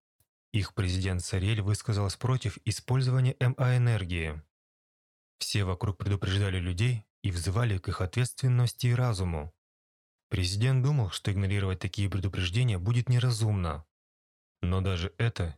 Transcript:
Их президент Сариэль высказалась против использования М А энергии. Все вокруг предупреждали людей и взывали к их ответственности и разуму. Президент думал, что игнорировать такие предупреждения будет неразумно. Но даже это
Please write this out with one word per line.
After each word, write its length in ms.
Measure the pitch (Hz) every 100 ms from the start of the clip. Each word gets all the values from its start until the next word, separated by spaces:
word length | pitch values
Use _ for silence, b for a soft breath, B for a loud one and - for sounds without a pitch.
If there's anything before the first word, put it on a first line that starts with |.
| _ _ _ _ _
Их 200 | 107 92
президент 500 | - 90 92 95 90
Сариэль 380 | - 95 98 110
высказалась 540 | 98 107 - 104 98 -
против 420 | 123 131 101 - -
использования 680 | - - 127 127 131 127 -
М 160 | 123 131
А 200 | 127 127
энергии. 640 | 120 107 90 87 80 78 76 _ _ _ _ _ _ _ _ -
Все 260 | - 107 92
вокруг 320 | 90 - 92
предупреждали 600 | 98 98 92 98 98 92
людей 460 | 87 87 120 117 - _
и 80 | 98
взывали 460 | 87 80 92 120 95
к 100 | -
их 120 | -
ответственности 840 | 92 - 127 - 131 123 120 - 123
и 80 | 120
разуму. 580 | 127 95 92 80 76 - _ _ _ _ _ _ -
Президент 540 | 104 90 101 123 131
думал, 280 | 127 147 101
что 200 | - -
игнорировать 480 | 98 98 101 95 92
такие 300 | 92 - 98
предупреждения 680 | 95 92 95 92 98 127 92
будет 300 | 95 120 120
неразумно. 760 | 123 123 110 110 101 87 76 - _ _ _ _ _ _ _
Но 200 | 87 92
даже 320 | 95 90 92 -
это 380 | 117 - 85